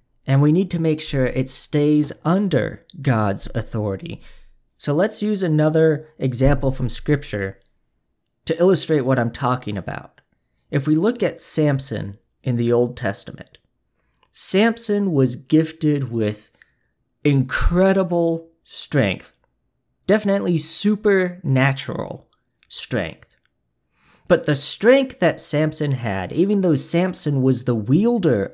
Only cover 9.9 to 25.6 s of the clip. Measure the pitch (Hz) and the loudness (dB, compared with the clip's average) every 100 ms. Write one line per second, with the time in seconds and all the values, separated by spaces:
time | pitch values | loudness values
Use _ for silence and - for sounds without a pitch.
9.9 | 98 - _ _ _ _ _ _ 147 143 | -10 -14 _ _ _ _ _ _ -4 0
10.9 | 156 202 240 175 - - - 151 135 - | 2 2 0 -2 -2 -2 2 2 0 -2
11.9 | 107 101 101 _ _ 131 120 117 117 123 | -6 -8 -12 _ _ -4 -2 2 2 0
12.9 | - 110 98 - - - _ _ _ _ | -2 -6 -6 -10 -18 -20 _ _ _ _
13.9 | _ _ _ _ - - 185 226 226 - | _ _ _ _ -6 0 2 2 2 -2
14.9 | 208 196 151 131 127 - 156 156 - 151 | 0 0 2 2 0 2 2 2 0 0
15.9 | 147 123 117 107 107 - _ _ _ _ | 0 -2 -2 -2 -2 -10 _ _ _ _
16.9 | _ _ _ 147 139 131 - - 175 190 | _ _ _ 0 2 0 0 2 4 4
17.9 | 190 180 175 170 165 165 _ - - - | 2 0 0 0 -2 -6 _ -16 -14 -4
18.9 | 147 104 92 - - _ _ _ _ _ | 0 0 -2 -10 -20 _ _ _ _ _
19.9 | _ - 208 202 202 190 165 - - 208 | _ 0 0 2 0 0 -2 -2 -2 0
20.9 | 208 214 190 180 180 143 131 139 135 - | 0 2 2 0 -4 -2 2 2 0 -6
21.9 | - 104 - - _ _ _ _ - - | -8 -8 -12 -18 _ _ _ _ -12 -6
22.9 | 117 82 - _ _ _ _ _ _ _ | -6 -6 -10 _ _ _ _ _ _ _
23.9 | _ _ _ - 165 - 139 - - 214 | _ _ _ 2 2 2 -2 -2 0 4
24.9 | 269 269 - 165 151 - 147 | 4 2 0 -2 0 -2 0